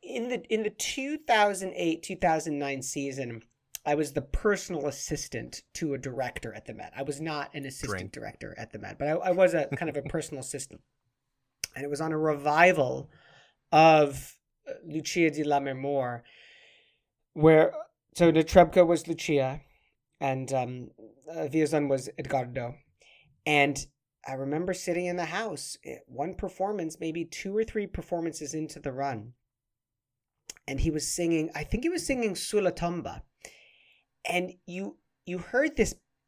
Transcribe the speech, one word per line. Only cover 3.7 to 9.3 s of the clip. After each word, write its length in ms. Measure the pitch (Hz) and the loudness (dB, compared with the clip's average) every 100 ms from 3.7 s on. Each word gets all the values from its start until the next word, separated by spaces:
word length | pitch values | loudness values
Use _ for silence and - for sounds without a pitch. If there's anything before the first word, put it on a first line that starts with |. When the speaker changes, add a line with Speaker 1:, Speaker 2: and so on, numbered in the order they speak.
| - | -8
Speaker 1:
I 100 | 156 | -2
was 200 | 147 151 | 0 0
the 80 | 147 | -4
personal 640 | - - 214 196 - 165 143 | -4 -2 0 0 -2 -4 -4
assistant 800 | 135 - 123 - 120 120 - - | -6 -6 -6 -6 -8 -10 -14 -14
to 180 | - 156 | -6 -4
a 60 | 135 | -4
director 520 | 135 123 123 - 117 | -6 -6 -6 -6 -10
at 100 | 104 | -12
the 80 | - | -14
Met. 220 | 110 - - | -14 -12 -10
I 60 | |
was 180 | 139 139 | -8 -6
not 340 | 160 151 139 | -6 -6 -6
an 120 | 151 135 | -8 -10
assistant 240 | 135 127 | -10 -6
Speaker 2:
Drink. 220 | 95 92 | -6 -8
Speaker 1:
director 420 | - 104 - - 98 | -12 -14 -12 -14 -12
at 160 | 113 | -14
the 60 | 107 | -12
Met, 200 | 98 - | -12 -6
but 80 | 143 | -4
I, 60 | |
I 180 | 160 185 | -2 0